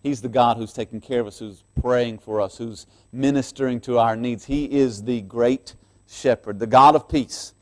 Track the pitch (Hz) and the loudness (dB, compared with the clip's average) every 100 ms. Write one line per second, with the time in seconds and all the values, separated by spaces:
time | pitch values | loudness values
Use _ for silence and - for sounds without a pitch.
0 | 143 131 120 123 120 117 110 - 107 110 | -4 -4 -2 2 2 2 -6 -8 -10 -12
1 | - 123 104 - 110 95 _ - 123 123 | -4 -4 -4 -10 -16 -16 _ -6 0 0
2 | 120 110 - 107 95 - 117 104 - _ | 0 -6 -6 -2 -2 -6 -12 -12 -20 _
3 | _ 123 135 143 123 - 131 120 - 120 | _ -2 0 0 -4 -4 -4 -4 0 2
4 | 117 110 123 117 - 143 143 139 131 104 | 2 0 -4 -6 -6 -6 -2 2 0 0
5 | 110 120 95 117 120 135 - - _ _ | -4 -6 -4 0 0 0 -6 -20 _ _
6 | _ - 135 117 110 101 110 127 139 151 | _ -2 0 0 -4 -8 4 8 8 6
7 | - 156 117 - - _ | 0 -4 -4 -12 -16 _